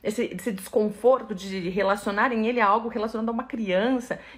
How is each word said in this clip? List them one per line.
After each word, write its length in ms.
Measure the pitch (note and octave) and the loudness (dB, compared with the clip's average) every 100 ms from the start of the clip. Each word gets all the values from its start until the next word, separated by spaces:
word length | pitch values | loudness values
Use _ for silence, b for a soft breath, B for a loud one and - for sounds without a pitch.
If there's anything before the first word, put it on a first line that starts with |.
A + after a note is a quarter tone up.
esse, 220 | A3 A3 A#3 | -4 -2 -4
esse 260 | F3+ - | -4 -6
desconforto 800 | F#3+ - A#3+ G#3+ G#3 B3 B3+ A3 | -6 -2 0 0 2 4 4 0
de 340 | G3 G3 F#3+ F3 | -10 -6 -4 -2
relacionarem 760 | F#3 G3 G#3 G#3+ G3+ B3 A#3 A3 | 0 2 0 0 0 2 2 0
ele 140 | A#3+ | 2
a 60 | G#3 | 4
algo 220 | A3+ A3+ | 4 2
relacionado 420 | A3+ A3 A3+ A3+ | -4 -4 -2 -2
a 20 | |
uma 120 | A#3 | -4
criança 760 | A3+ A#3+ G#3 F3+ A3+ B3+ A#3+ - B | -6 -6 0 2 2 0 -2 -8 B